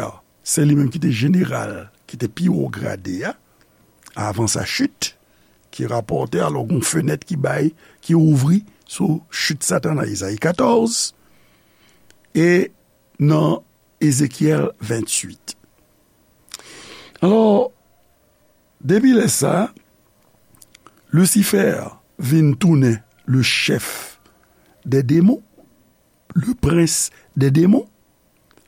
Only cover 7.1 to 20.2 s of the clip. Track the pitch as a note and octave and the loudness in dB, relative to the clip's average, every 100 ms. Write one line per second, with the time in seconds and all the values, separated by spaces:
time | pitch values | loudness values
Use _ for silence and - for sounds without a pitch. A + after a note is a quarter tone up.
7.1 | D3+ - D#3+ C3+ C#3 D3+ - _ _ - | -4 -6 -6 -4 -2 -2 -4 _ _ 0
8.1 | E3 D#3 C#3+ C#3 F#3+ G#3 _ - - - | 2 4 4 2 0 -2 _ -14 -4 -2
9.1 | D#3+ - - - D3 - F#3 E3+ D3+ G#2+ | -4 -6 -6 -6 -4 -4 -2 -2 -4 -4
10.1 | G#2 F#2+ A2 D#3 F3+ B3+ A#3 A3+ A#3 - | -6 -8 -4 -4 0 2 2 0 -2 -6
11.1 | - _ _ _ _ _ _ _ _ _ | -10 _ _ _ _ _ _ _ _ _
12.1 | _ _ - E3+ F3+ - _ _ _ _ | _ _ 0 2 2 0 _ _ _ _
13.1 | - D3 D#3 D#3 - - _ _ _ D3+ | -2 2 2 2 -2 -8 _ _ _ 0
14.1 | C3 C#3+ - D3+ D3+ - - G#2 A#2 - | 2 -2 0 0 0 -2 -6 -6 -6 -4
15.1 | - F2+ - - - _ _ _ _ _ | -6 -8 -14 -20 -20 _ _ _ _ _
16.1 | _ _ _ _ - - - - - - | _ _ _ _ -20 -20 -20 -20 -20 -20
17.1 | - F3 A3 A3 G3+ B4+ - _ _ _ | -2 2 4 4 2 0 -6 _ _ _
18.1 | _ _ _ _ _ _ _ C3 G3+ C4 | _ _ _ _ _ _ _ 0 4 6
19.1 | A#3+ F3+ - - - A3 - _ _ _ | 4 2 0 0 0 -2 -8 _ _ _
20.1 | _ | _